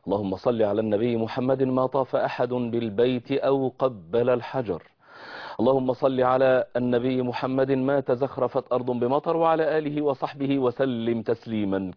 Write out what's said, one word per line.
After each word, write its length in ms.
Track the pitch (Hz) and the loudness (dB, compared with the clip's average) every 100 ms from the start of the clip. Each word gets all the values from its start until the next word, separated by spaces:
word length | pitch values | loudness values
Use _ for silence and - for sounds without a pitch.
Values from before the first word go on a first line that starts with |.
| 87 | -4
اللهم 280 | 98 98 92 | -2 -2 -2
صل 260 | 127 117 | 0 2
على 200 | 104 104 | 2 2
النبي 360 | 110 104 120 117 | 0 0 2 0
محمد 460 | 113 131 127 131 | -2 -2 0 2
ما 220 | 131 127 131 | 2 2 0
طاف 280 | 139 127 131 | 0 -2 -2
أحد 340 | 127 - 123 | -2 -2 -2
بالبيت 840 | 127 117 117 113 101 123 123 - | -2 -2 -2 -2 0 2 0 -2
أو 420 | 139 135 139 127 - | -2 0 0 0 -2
قبل 500 | 131 107 82 117 123 | -2 -2 -4 0 2
الحجر. 540 | 123 - 135 107 80 - _ - - - - - - | 0 -2 -6 -4 -6 -8 _ -20 -20 -16 -14 -10 0
اللهم 340 | 117 135 127 | 2 4 2
صل 280 | 120 135 127 | 0 0 2
على 440 | 127 131 131 127 - 123 | 4 4 4 4 2 -2
النبي 460 | 123 123 127 127 | 0 2 2 0
محمد 500 | 123 120 131 131 135 | -2 -4 -2 0 2
ما 280 | 131 131 143 | 2 2 0
تزخرفت 720 | 131 123 131 - 123 135 - | 0 0 -2 -2 -2 -2 -2
أرض 120 | 123 123 | -2 -2
بمطر، 520 | 120 120 147 170 165 | -2 0 0 0 2
وعلى 400 | 165 160 156 156 | 2 2 2 0
آله 240 | 151 147 | -2 -2
وصحبه 580 | 147 131 147 139 139 139 | -2 -2 -6 -4 -2 0
وسلم 640 | 123 117 135 117 117 117 | 0 0 -2 0 -2 -2
تسليما 680 | 110 113 120 110 101 98 95 | -2 -4 -4 -2 0 -2 -4